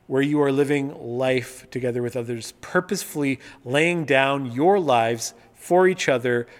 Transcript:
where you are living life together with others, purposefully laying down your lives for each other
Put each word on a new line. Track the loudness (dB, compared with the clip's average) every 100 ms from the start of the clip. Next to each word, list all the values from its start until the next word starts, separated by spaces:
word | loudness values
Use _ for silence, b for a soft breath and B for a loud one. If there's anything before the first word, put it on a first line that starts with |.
| -2
where | 0
you | 2 2
are | 2
living | 2 2 0 -2 -8
life | -8 -4 0 0 -4 -12 -12
together | -6 -4 -2
with | -4 -6
others, | -6 -8 -10 -16
purposefully | -4 -2 -2 -6 -6 -4 -2 -4 B B
laying | -2 2 2 0
down | 2 2 2 0 -4
your | 0 2 2
lives | 2 2 2 -2 -6 -12 B
for | _ 0 4 4
each | 2 0
other | 0 0 -2 -4